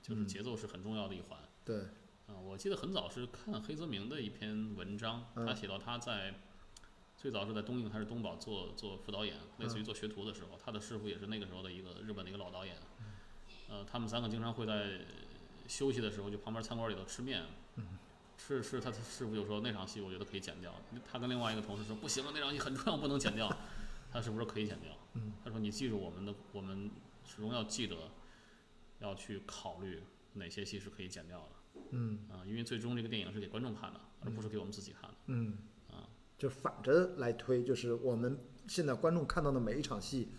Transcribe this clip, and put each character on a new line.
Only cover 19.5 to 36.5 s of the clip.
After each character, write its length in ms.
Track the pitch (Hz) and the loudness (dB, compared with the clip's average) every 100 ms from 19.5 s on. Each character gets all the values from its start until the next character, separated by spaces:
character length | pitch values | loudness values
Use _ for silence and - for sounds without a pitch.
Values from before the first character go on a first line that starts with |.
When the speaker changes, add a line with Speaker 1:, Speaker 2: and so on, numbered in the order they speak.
| 104 | 2
Speaker 1:
：“那 80 | 120 | 2
场 140 | 104 95 | 0 -2
戏 140 | 107 | -4
我 100 | 95 | -4
觉 80 | 92 | -4
得 60 | |
可 120 | 101 98 | -2 -4
以 40 | |
剪 200 | 95 82 | -4 -6
掉。” 140 | 87 90 - 120 - | -6 -8 -10 -10 -6
他 80 | 123 | -2
跟 120 | 123 | 2
另 100 | 123 | 4
外 120 | 117 | 4
一 40 | 110 | 2
个 60 | |
同 140 | 104 101 | 0 -2
事 80 | |
说 120 | 104 107 | -2 -2
：“不 60 | 147 | 0
行 180 | 131 | 0
啊， 60 | 143 | 2
那 60 | 151 | 2
场 120 | 139 | 2
戏 60 | 143 | 2
很 160 | 139 | 2
重 180 | 135 - | 2 4
要， 60 | 156 | 6
不 100 | 143 | 6
能 100 | 139 | 6
剪 160 | 113 | 6
掉。” 160 | 104 104 - - - - | 6 4 2 -2 -2 -2
<laughs> 220 | - - | -4 -2
他 80 | 120 | 0
师 100 | 113 | 2
傅 60 | 110 | 2
说 80 | 113 | 2
：“可 140 | - | 2
以 60 | 107 | 2
剪 120 | 85 | 0
掉。” 100 | 80 78 - | -6 -10 -6
Speaker 2:
嗯。 180 | 120 107 98 | -2 -2 -4
Speaker 1:
他 80 | - | -4
说 80 | 110 | 2
：“你 100 | 104 | 2
记 180 | 104 131 | 4 4
住 100 | 104 | 4
我 120 | 90 | 2
们 140 | 87 | -2
的， 100 | 101 101 - | -2 -4 -6
我 80 | 101 | -4
们 300 | 95 98 104 - - - | -2 -2 -4 -6 -14 -16
始 160 | - - | -14 -4
终 120 | 107 | 0
要 120 | 120 | 2
记 220 | 107 - 110 | 2 2 0
得 100 | 82 80 - - - - - - - - - | 0 -6 -12 -16 -18 -20 -20 -20 -20 -18 -8
要 160 | 104 | -6
去 260 | 95 - 98 - | -4 -4 -6 -6
考 320 | - 92 87 | -6 -6 -4
虑 240 | 95 82 90 - - | -4 -4 -8 -16 -12
哪 140 | 101 85 | -6 -4
些 160 | - | -4
戏 140 | 98 101 | -2 -4
是 120 | 92 | -4
可 120 | - | -6
以 60 | 95 | -6
剪 180 | 90 82 | -6 -8
掉 120 | 90 | -10
的。” 420 | - - - - - | -10 -16 -16 -14 -4
Speaker 2:
嗯。 280 | 123 113 104 104 | 0 0 0 -6
Speaker 1:
啊， 140 | 92 95 | -8 -4
因 80 | |
为 80 | 113 | -2
最 160 | 117 117 | 0 0
终 160 | 120 | 2
这 80 | 123 | 0
个 60 | 113 | 2
电 120 | 110 | 0
影 120 | 92 | 0
是 80 | 104 | -2
给 80 | 95 | -2
观 140 | 107 | 0
众 120 | 123 | -2
看 180 | 104 87 | -2 -6
的， 80 | - - - | -8 -16 -6
而 60 | 120 | -4
不 120 | 110 | -2
是 60 | 107 | 0
给 100 | 107 | 0
我 60 | |
们 80 | 98 | -2
自 100 | 107 | -4
己 100 | - | -8
看 100 | - - | -10 -14
的。 60 | - - | -8 0
Speaker 2:
嗯。 300 | 123 110 101 - - - | 2 2 0 -8 -16 -14
Speaker 1:
啊。 140 | - - - - - | -12 -12 -16 -20 0
Speaker 2:
就 120 | |
反 260 | 135 | 0